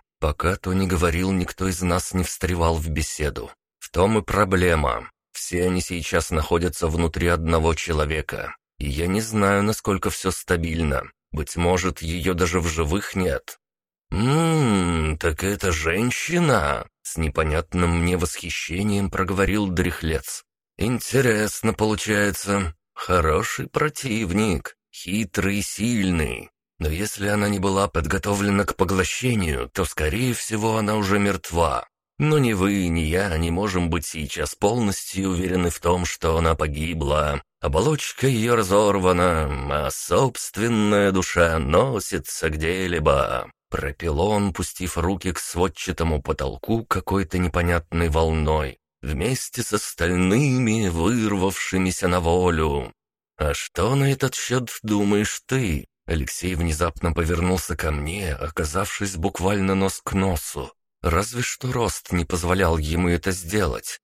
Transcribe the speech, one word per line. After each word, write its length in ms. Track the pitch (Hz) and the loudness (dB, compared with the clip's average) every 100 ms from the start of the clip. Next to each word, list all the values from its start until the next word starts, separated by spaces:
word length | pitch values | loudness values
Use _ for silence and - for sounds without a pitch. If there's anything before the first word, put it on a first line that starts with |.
| - _ | -18 _
Пока 380 | 78 76 85 95 | -4 0 -2 -2
Тони 280 | 92 92 95 | 0 0 2
говорил, 460 | 87 85 82 92 | 2 2 2 0
никто 380 | 95 85 - 95 | 0 -2 -2 -2
из 120 | 85 | 0
нас 320 | 90 90 - | 0 0 0
не 120 | 92 85 | -2 -2
встревал 500 | - 85 87 82 82 | -4 -2 0 2 0
в 140 | 80 | -2
беседу. 640 | 76 78 - 76 67 57 - _ _ | -4 -4 -4 -4 -4 -10 -16 _ _
В 100 | - | -6
том 280 | 87 98 110 | 2 4 4
и 40 | |
проблема. 880 | - 98 101 92 87 82 69 55 - _ _ | 2 2 4 4 4 4 2 -2 -8 _ _
Все 340 | - - 87 90 | -12 -4 0 2
они 160 | 90 | 0
сейчас 500 | - 87 80 87 - | -2 -6 -2 -2 0
находятся 560 | 80 73 85 85 - 82 | -2 2 2 0 0 -2
внутри 400 | 82 85 - 87 | 2 0 2 2
одного 460 | 85 82 82 80 | 2 2 2 2
человека. 840 | 80 - 78 76 78 - - - - _ - | 0 -2 0 0 -2 -4 -8 -10 -14 _ -8
И 80 | 73 | -4
я 200 | 69 87 | -2 0
не 140 | 101 | 0
знаю, 420 | 110 107 98 101 | 0 2 4 4
насколько 460 | 104 110 - 95 104 | 2 0 -2 0 -2
всё 220 | - 95 | -2 -4
стабильно. 720 | - - 87 82 80 78 67 - - _ | -4 -2 -2 0 0 0 -2 -4 -14 _
Быть 240 | 76 - 87 | -6 -4 0
может, 460 | 87 90 90 - | 2 2 0 -4
её 320 | 80 87 90 | -6 -2 -2
даже 260 | 87 87 90 | 0 2 0
в 80 | 82 | 0
живых 480 | 80 78 95 - 101 | -2 0 -2 -2 -2
нет. 420 | 90 69 - - _ _ _ _ _ | -2 -2 -6 -18 _ _ _ _ _
«М, 1080 | 90 120 151 165 160 127 101 87 82 78 78 | -2 2 2 2 2 2 2 2 0 0 -2
так 260 | 85 78 | -2 -2
это 280 | 95 101 95 | -2 0 0
женщина?» — 1120 | 80 78 90 120 - - 175 165 117 73 62 - _ | 0 0 0 0 -2 -2 0 4 2 2 -2 -6 _
с 140 | - - | -10 -4
непонятным 840 | 80 - 80 78 - 90 85 85 | -2 0 0 0 0 0 2 2
мне 160 | 85 90 | 2 2
восхищением 920 | 82 - 85 - - 87 104 101 98 | -2 -4 -8 -8 -6 -2 0 0 0
проговорил 580 | - 92 95 95 104 101 | -2 -2 0 2 0 0
Дряхлец. 760 | 87 87 85 80 78 - - - _ _ - | 0 0 -2 -4 -4 -6 -12 -14 _ _ -4
«Интересно 960 | 104 120 - 127 127 107 107 - 110 | -2 -2 0 2 4 2 0 0 -2
получается. 1040 | 101 110 104 - 104 101 92 101 101 95 - _ | 0 0 0 0 2 2 0 -2 -2 -2 -8 _
Хороший 720 | - - 90 78 78 117 - - | -10 0 2 4 2 -2 -6 -6
противник, 1080 | - 151 - 135 110 98 95 110 76 - - _ | -2 -2 -2 -4 -2 0 0 0 0 -4 -16 _
хитрый 640 | - 85 101 110 - 95 101 | -14 -4 -2 -2 -2 -2 -2
и 20 | |
сильный. 880 | - - 113 117 95 85 69 58 - _ _ - | -4 -4 -2 0 2 0 -2 -4 -12 _ _ -6
Но 100 | 78 | -4
если 380 | 80 107 - 98 | -2 -4 -2 0
она 200 | 104 104 | 2 2
не 120 | 101 | 0
была 280 | 95 95 98 | 0 2 0
подготовлена 800 | 92 82 95 - 101 101 101 98 | 0 -2 -2 0 0 2 2 0
к 100 | - | 0
поглощению, 920 | 92 95 90 - 127 113 82 67 62 | 0 2 0 -2 0 0 0 -2 -4
то, 160 | - 85 | -4 -4
скорее 480 | - 78 98 127 | -2 -2 0 -2
всего, 440 | 113 - 110 110 110 | -2 -4 -2 0 0
она 200 | 104 107 | 0 0
уже 200 | 98 104 | 0 2
мертва. 720 | 101 95 - 82 82 62 - _ _ - | 2 0 -2 0 2 0 -6 _ _ -2
Но 160 | 147 151 | 2 4
ни 160 | 123 | 4
вы, 340 | 101 98 101 87 | 4 2 2 2
ни 120 | 82 | 0
я 360 | 78 90 101 80 | 0 0 0 0
не 100 | 82 | 0
можем 400 | 85 104 92 87 | 0 0 0 0
быть 160 | 85 - | -2 -4
сейчас 480 | 80 71 - 76 | -8 -6 -4 -6
полностью 760 | - 101 120 107 95 - 95 95 | 0 0 2 0 -2 -6 -4 -2
уверены 420 | 87 92 92 87 | 0 0 0 0
в 80 | - | 0
том, 260 | 87 90 87 | 0 0 0
что 320 | - 82 80 | -2 0 2
она 160 | 82 | 2
погибла. 880 | 80 80 73 80 82 71 76 76 71 - _ | 2 -2 -2 -4 -2 0 2 0 -2 -6 _
Оболочка 680 | 82 73 123 151 - - 131 | -2 2 2 0 -4 -2 0
её 280 | 120 113 120 | 2 2 2
разорвана, 1300 | 95 101 107 101 92 87 90 82 73 71 69 73 69 | 4 4 6 4 4 4 4 2 0 -2 -2 -2 -2
а 20 | |
собственная 1200 | - - 87 131 - - - 113 113 104 101 101 | -6 0 2 2 0 -8 -2 0 2 4 4 4
душа 460 | 95 90 90 85 80 | 2 0 2 4 2
носится 920 | 67 85 131 113 - 90 - - 80 | 2 4 4 0 -4 -6 -6 -4 -4
где-либо», 1000 | 78 80 92 92 85 76 69 - 62 - - _ | -2 -2 0 -2 2 4 4 2 -2 -6 -16 _
пропел 480 | - 73 - 82 73 | -6 -6 -4 -2 0
он, 340 | 98 104 101 | 2 2 0
пустив 460 | 85 92 - 90 - | -2 -6 -6 -6 -2
руки 320 | 85 98 92 | -2 -2 -4
к 80 | 82 | -6
сводчатому 840 | - 85 92 - - - 82 76 | -6 -2 -2 -2 -6 -2 0 0
потолку 640 | - 76 67 - - 113 113 | -2 -4 -4 -6 -4 -4 0
какой-то 540 | - - 98 92 90 | -2 0 -2 0 0
непонятной 720 | 90 87 87 85 - 82 82 | 0 0 2 0 0 0 2
волной, 680 | 78 82 80 78 78 69 - _ _ | 2 2 2 2 0 -2 -8 _ _
вместе 640 | 65 73 101 131 - - | -6 -2 -2 -2 -4 -8
с 100 | 113 | -4
остальными, 1160 | 104 - - 90 90 92 110 143 127 117 110 98 | -4 -4 -2 0 2 4 4 4 2 2 2 2
вырвавшимися 1200 | 82 87 123 107 101 95 - - 95 92 92 90 | 2 2 2 0 2 0 -2 -2 0 0 0 0
на 120 | 90 | 2
волю. 760 | 82 90 90 82 78 69 55 - _ _ _ - | 4 4 4 2 2 0 -4 -12 _ _ _ -4
«А 180 | 76 69 | -2 -2
что 400 | - - 110 139 | -4 0 2 4
на 160 | 139 | 4
этот 240 | 135 135 - | 2 0 -2
счёт 340 | - 123 120 - | -2 -2 -2 -8
думаешь 580 | 107 104 101 104 104 - - | 0 2 4 2 2 -4 -2
ты?» 400 | 131 113 73 - _ - | 0 0 -2 -6 _ -4
Алексей 480 | 82 67 - 90 | -2 -2 -4 -4
внезапно 600 | 82 85 78 85 - 85 | 0 0 0 0 0 -2
повернулся 640 | 82 80 85 90 92 - 80 | 0 0 2 2 0 -2 -4
ко 140 | 80 | -4
мне, 440 | 76 73 98 90 | -4 -4 -4 -6
оказавшись 840 | 73 85 - 78 92 98 - 101 90 | -6 -6 -4 -4 -2 -4 -4 -6 -4
буквально 580 | 95 - 90 101 95 | -4 -2 0 2 2
нос 280 | 95 95 - | 2 0 -2
к 100 | - | -4
носу. 580 | 95 95 85 - - 65 - _ _ | 0 0 -2 -6 -8 -10 -14 _ _
Разве 400 | - 82 110 120 | 0 0 0 -4
что 300 | 120 - 127 | -4 -4 -4
рост 400 | 127 107 - - | -2 -2 -4 -4
не 140 | 90 80 | -2 0
позволял 520 | 90 87 92 87 82 | -2 0 2 4 2
ему 320 | 76 82 90 | 0 0 2
это 220 | 87 98 | 2 0
сделать, 680 | 92 82 104 87 55 - - | -4 -2 0 0 -2 -8 -14